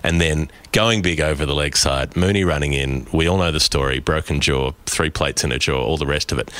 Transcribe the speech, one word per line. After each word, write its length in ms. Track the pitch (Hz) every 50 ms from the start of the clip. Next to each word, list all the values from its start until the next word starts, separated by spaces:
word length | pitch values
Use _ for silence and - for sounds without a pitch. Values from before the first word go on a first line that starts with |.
And 180 | - 85 85 85
then 300 | 85 80 78 76 76 - - - - -
going 300 | - 107 110 113 113 107
big 180 | 90 87 82 76
over 260 | 76 78 76 71 76
the 80 | 69 71
leg 220 | 73 73 71 -
side, 400 | - - 69 67 67 67 - -
Mooney 260 | 85 90 95 101 98 92
running 280 | 87 76 73 73 71
in. 340 | 69 69 67 67 65 65 65 -
We 160 | - 80 82 85
all 100 | 92 95
know 140 | 87 85
the 80 | 76 78
story. 400 | - - - 71 67 67 65 65
Broken 400 | - - 78 78 - - 73 71
jaw, 320 | - 73 69 65 65 65 67 - -
three 240 | - - - 82 76
plates 340 | - - 73 71 - - -
in 80 | 69
her 60 | 62 64
jaw, 220 | - - 67 65
all 160 | 60 62 80 73
the 80 | 71
rest 260 | 69 73 73 - -
of 60 | - -
it. 100 | - - -